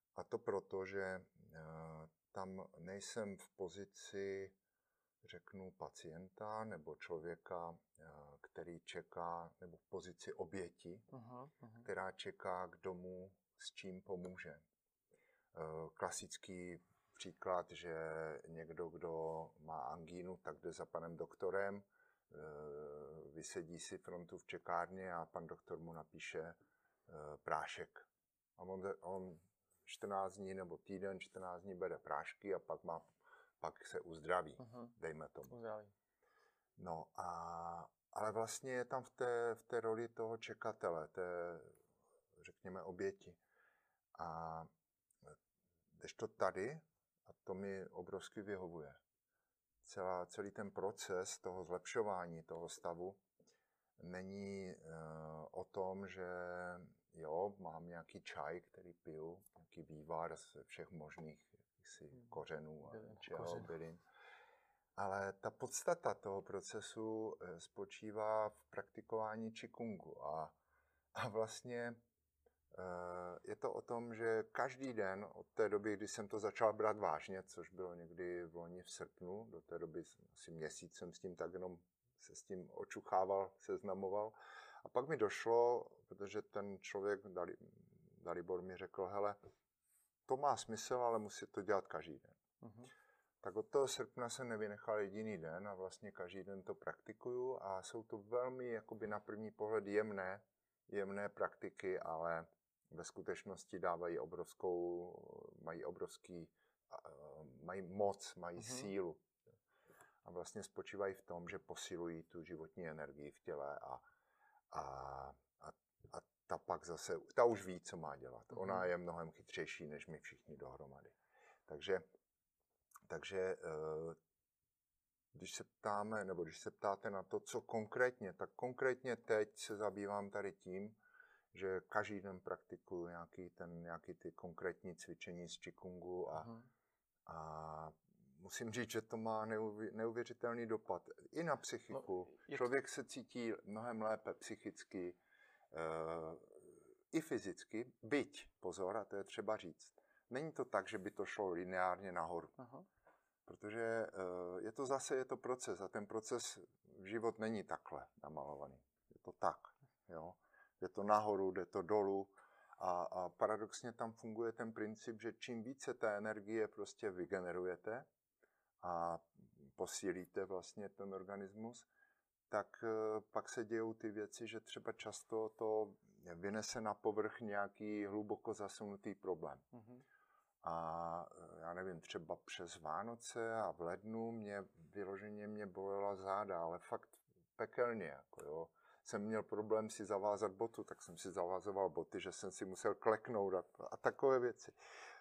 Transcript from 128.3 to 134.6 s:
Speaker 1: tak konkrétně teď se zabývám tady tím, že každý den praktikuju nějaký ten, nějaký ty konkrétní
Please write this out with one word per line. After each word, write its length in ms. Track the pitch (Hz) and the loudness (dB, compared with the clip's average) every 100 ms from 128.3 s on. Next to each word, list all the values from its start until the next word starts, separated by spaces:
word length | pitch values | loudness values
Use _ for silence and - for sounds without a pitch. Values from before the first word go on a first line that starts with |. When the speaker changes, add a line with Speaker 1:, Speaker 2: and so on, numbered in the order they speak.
Speaker 1:
tak 160 | 85 92 - | -4 -4 -2
konkrétně 600 | 123 127 131 127 127 113 | -2 4 4 4 2 0
teď 420 | - 110 107 - | 6 6 6 0
se 180 | - 104 | -4 2
zabývám 540 | 104 98 101 104 101 | 2 2 0 0 0
tady 240 | 104 101 | 0 -2
tím, 420 | - 92 92 104 - - - - - _ | -4 -6 -4 -4 -8 -20 -20 -20 -20 _
že 280 | 90 95 92 - | -2 0 0 2
každý 320 | 107 107 101 | 2 2 -2
den 180 | 98 92 | -4 -6
praktikuju 680 | 95 90 - - - 90 87 | -2 -4 -4 -12 -4 -4 -2
nějaký 420 | 85 85 - 90 | -6 -10 -10 -12
ten, 320 | - 87 85 | -8 -8 -6
nějaký 320 | 85 82 - | -4 -6 -6
ty 180 | 87 85 | -8 -8
konkrétní 640 | - 90 82 | -8 -10 -2